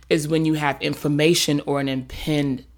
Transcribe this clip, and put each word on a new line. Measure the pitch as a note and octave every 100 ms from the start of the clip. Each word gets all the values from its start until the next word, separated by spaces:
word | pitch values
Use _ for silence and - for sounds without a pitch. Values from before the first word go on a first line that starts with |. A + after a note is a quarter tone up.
| -
is | E3+ D3
when | D#3+ D#3+
you |
have | D#3 D3 -
inflammation | D3+ C#3+ D3 D3 D#3 E3+ - D3 -
or | C#3+
an | C#3
impinged, | C3 B2+ - - D3+ C#3+ B2+ -